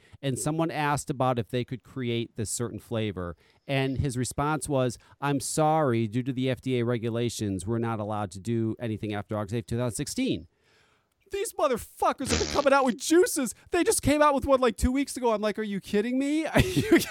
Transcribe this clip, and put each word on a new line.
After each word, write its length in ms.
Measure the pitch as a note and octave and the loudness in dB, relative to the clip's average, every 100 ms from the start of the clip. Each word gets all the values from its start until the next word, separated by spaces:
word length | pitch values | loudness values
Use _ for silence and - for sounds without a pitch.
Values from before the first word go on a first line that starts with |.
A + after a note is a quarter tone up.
| _ - | _ -8
and 140 | C#3 B2 | -6 -2
someone 320 | D3+ D#3 E3 | -2 -2 -2
asked 400 | C3+ D3 C#3+ - | 0 0 -2 -2
about 280 | C3 B2+ B2 | -2 0 0
if 120 | A2 | -2
they 120 | B2+ | -4
could 200 | A#2+ B2+ | -4 -8
create 460 | - - A#2+ A#2 A#2 - | -10 -6 -2 -2 -2 -6
this 120 | G2+ | -6
certain 280 | - A#2 G2 | -4 -6 -6
flavor, 560 | - A2+ A2 F2+ F2 E2+ _ _ - | -6 -2 -2 -4 -8 -10 _ _ -4
and 300 | C3+ C3+ B2+ | -2 0 0
his 180 | C#3+ B2 | -2 -2
response 500 | A#2+ - C#3+ D#3 - | -4 -2 -2 -2 0
was, 280 | C#3 B2+ - - - | 0 0 -2 -14 -6
"I'm 180 | C#3 C#3 | -2 -2
sorry, 680 | - - D#3 D#3+ D3 A2+ A2+ | -2 2 4 4 4 2 0
due 140 | A#2 | -2
to 80 | B2 | -2
the 160 | B2 C3 | -2 -2
F 100 | B2 | -2
D 180 | C3 B2+ | -2 0
A 40 | |
regulations, 800 | A#2 A#2+ A#2 A2+ A#2+ - G#2+ F#2+ | 0 0 -2 -2 -2 -2 -2 -2
we're 140 | F#2 A#2 | -2 -2
not 220 | A#2 A2+ | -2 -2
allowed 320 | G#2 G#2+ G#2 | -4 -4 -6
to 80 | G2 | -6
do 340 | F#2 A#2 A2 - | -4 -2 0 -2
anything 320 | A#2 G#2+ G#2+ | -4 -4 -4
after 220 | G#2 - G#2+ | -6 -4 -4
August 160 | G#2+ | -2
eighth, 120 | A#2+ - | -4 -4
two 80 | A#2 | -2
thousand 180 | B2 | -2
sixteen." 540 | A2 D3 - B3+ G#2 D#2+ _ _ _ _ _ _ _ _ | -4 -6 -2 -2 -2 -6 _ _ _ _ _ _ _ _
These 200 | G4 A4 | -6 -6
motherfuckers 760 | G#4 D#4 A3+ - - F#4 B3+ C4+ | 0 0 0 -6 -2 0 0 -2
have 80 | - | -2
been 100 | G4 | 0
coming 180 | - C#4 | 2 4
out 120 | C4+ | 4
with 140 | C4 G#3 | 4 0
juices. 540 | - D#4+ A#4 - B3 - - | 2 4 4 2 -4 -6 -4
They 100 | F4 | 0
just 180 | F4+ G#4 | 2 2
came 220 | - D4+ | 2 6
out 100 | D4 | 6
with 140 | C#4 C#4 | 4 2
one, 140 | C4 | 4
like, 160 | B3+ G3+ | 4 2
two 160 | B3+ | 0
weeks 240 | C4 C#4 - | 0 -2 0
ago. 140 | A#3+ | 0
I'm 100 | G#3+ | 2
like, 160 | G#3+ G#3 | 0 -2
"Are 40 | |
you 160 | A3 G3 | -4 -4
kidding 380 | - G3+ A3+ B3+ | 0 0 2 0
me? 280 | C#4 D4+ D#4+ | 0 0 2
<laughs> 140 | - | 2
You 340 | F#4 F#4 G#4+ E4+ - | 2 2 4 4 4